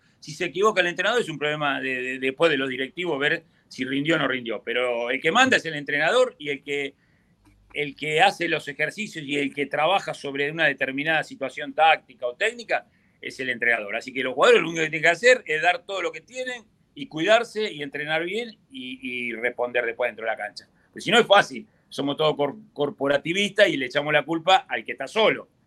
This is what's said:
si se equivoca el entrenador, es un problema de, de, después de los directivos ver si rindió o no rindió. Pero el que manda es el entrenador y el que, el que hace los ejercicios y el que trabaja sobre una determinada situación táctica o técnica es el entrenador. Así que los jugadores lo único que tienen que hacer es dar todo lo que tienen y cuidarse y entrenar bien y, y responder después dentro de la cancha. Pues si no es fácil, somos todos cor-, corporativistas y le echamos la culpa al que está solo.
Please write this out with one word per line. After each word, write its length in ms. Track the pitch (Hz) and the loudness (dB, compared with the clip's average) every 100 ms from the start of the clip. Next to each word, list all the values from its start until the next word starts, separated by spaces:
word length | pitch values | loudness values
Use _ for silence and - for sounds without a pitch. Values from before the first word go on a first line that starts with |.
| _ _ | _ _
si 140 | - | -14
se 140 | 151 175 | -6 -4
equivoca 340 | 175 214 185 | 2 2 4
el 80 | 175 | 2
entrenador, 320 | 170 190 240 | 0 0 0
es 80 | 160 | -2
un 100 | 147 | -2
problema 420 | 147 151 143 135 | -2 0 -2 -2
de, 220 | 131 131 | -2 -4
de, 160 | 127 131 | -4 -2
después 320 | 131 135 165 | -2 2 2
de 60 | 139 | 2
los 120 | 135 | -2
directivos 500 | 127 135 165 175 143 | -4 -8 -6 -4 -2
ver 240 | 147 165 - _ _ | 0 -2 -6 _ _
si 160 | - | -8
rindió 320 | 127 135 147 160 | -4 -2 0 2
o 20 | |
no 80 | 135 | 0
rindió. 360 | 127 117 104 | -2 -4 -6
Pero 460 | - 120 123 117 120 | -4 -2 0 -2 -2
el 100 | 135 | 0
que 100 | 160 | 2
manda 280 | 214 262 196 | 4 4 2
es 60 | 160 | 0
el 80 | |
entrenador 600 | 147 143 143 160 240 247 - | -8 -4 0 2 4 2 -2
y 100 | 147 | -8
el 160 | 139 | -8
que, 300 | - 143 139 - _ _ _ _ _ _ _ | -6 -6 -6 -10 _ _ _ _ _ _ _
el 200 | - 147 | -8 -8
que 260 | 139 151 156 | -6 -2 4
hace 280 | 196 - 170 | 4 2 -2
los 180 | 156 143 | -4 -4
ejercicios 580 | 143 151 196 202 160 | -6 -6 -6 -10 -10
y 120 | 139 147 | -6 -4
el 180 | 139 | -4
que 120 | 139 139 | -4 -4
trabaja 460 | 143 160 190 - | 0 2 0 -2
sobre 360 | 147 143 139 143 | -10 -8 -4 -4
una 140 | 165 | 0
determinada 580 | 156 135 131 135 151 156 | 0 0 -4 -4 0 0
situación 520 | 135 135 131 143 147 | -2 -6 -8 -8 -6
táctica 520 | 139 160 151 - 117 123 | 2 4 4 0 -8 -6
o 80 | |
técnica 520 | 123 214 240 220 - - _ _ _ | -2 -4 -4 -4 -4 -4 _ _ _
es 180 | - 120 | -12 -8
el 120 | 131 | -6
entrenador. 440 | 117 117 113 101 | -2 0 0 -2
Así 180 | 110 131 | -8 -6
que 120 | 127 | -6
los 100 | 127 | -4
jugadores 280 | 131 208 226 | 4 6 6
lo 60 | 165 | 4
único 120 | 165 | -2
que 80 | 156 | -2
tienen 120 | 156 | 0
que 60 | 156 | 2
hacer 360 | 170 240 254 170 | 4 4 4 2
es 160 | 156 | 0
dar 220 | 170 180 | 2 0
todo 180 | - 196 | -2 -4
lo 80 | 165 | -4
que 120 | 160 | -6
tienen 420 | 147 254 254 240 208 _ _ | -14 -10 -8 -10 -14 _ _
y 120 | - 135 | -14 -10
cuidarse 640 | 151 180 226 226 214 214 | -2 4 4 2 -4 -6
y 120 | 151 | -6
entrenar 420 | 143 143 151 160 | -8 -6 -2 -2
bien 340 | 175 208 233 214 _ | -2 -6 -8 -14 _
y, 280 | 135 127 127 131 123 120 | -14 -12 -10 -8 -6 -6
y 40 | |
responder 520 | 110 120 117 123 123 117 | -2 -4 -2 -2 0 -2
después 220 | 113 123 | -2 -4
dentro 160 | 110 | -2
de 80 | 113 | -6
la 40 | 107 | -6
cancha. 320 | 104 - - _ _ | -8 -12 -20 _ _
Pues 120 | 110 | -10
si 80 | 131 | 2
no 80 | 226 | 4
es 60 | - | 6
fácil, 380 | 196 - 120 - _ _ | 6 4 -4 -16 _ _
somos 280 | - 139 143 | -6 -4 0
todos 180 | 156 | 0
cor-, 220 | 135 143 110 - | 2 -2 -4 -10
corporativistas 960 | - 143 107 139 143 151 185 202 196 196 | -4 -4 -2 0 0 0 0 0 4 4
y 80 | 143 | 2
le 100 | 127 | -2
echamos 260 | 143 147 | -2 2
la 120 | 151 | 2
culpa 420 | 147 165 160 185 - | 2 0 4 4 4
al 160 | 123 | -6
que 80 | 113 | -4
está 140 | 120 135 | -8 -4
solo. 420 | 220 202 123 - _ | 2 2 2 -4 _